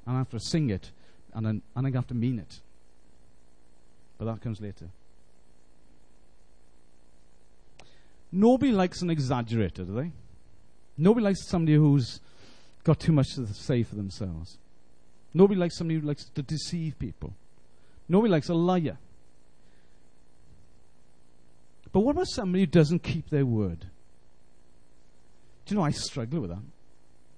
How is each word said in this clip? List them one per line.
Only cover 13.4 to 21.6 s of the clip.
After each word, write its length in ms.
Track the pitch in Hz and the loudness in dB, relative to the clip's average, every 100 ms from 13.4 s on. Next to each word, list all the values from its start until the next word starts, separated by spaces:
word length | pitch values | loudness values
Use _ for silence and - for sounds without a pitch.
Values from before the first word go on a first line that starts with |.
| 117 | -6
say 360 | 104 - 127 | -6 0 2
for 140 | 113 104 | 2 -2
themselves. 600 | 98 92 98 82 82 - - - - - - - - | -6 -4 -6 -6 -10 -14 -18 -18 -18 -18 -18 -18 -6
Nobody 260 | 156 196 196 | 6 8 8
likes 180 | 175 - | 2 0
somebody 220 | 165 160 | 0 0
who 80 | 151 | 0
likes 200 | 147 - | -4 -4
to 160 | - | -6
deceive 560 | 139 156 - 175 160 143 | -4 -4 -4 -4 -4 -4
people. 360 | 113 82 76 - - - - - - - - | -8 -6 -10 -10 -16 -18 -18 -18 -18 -18 2
Nobody 220 | 175 233 | 4 6
likes 180 | 165 139 | 4 4
a 60 | |
liar. 440 | 170 175 185 151 80 - - - - - - - - - - - - - - - - - - - - - - - - - - | 2 4 4 2 -4 -12 -18 -18 -20 -20 -18 -18 -18 -18 -18 -18 -18 -18 -18 -18 -18 -18 -18 -18 -18 -18 -18 -18 -18 -18 -18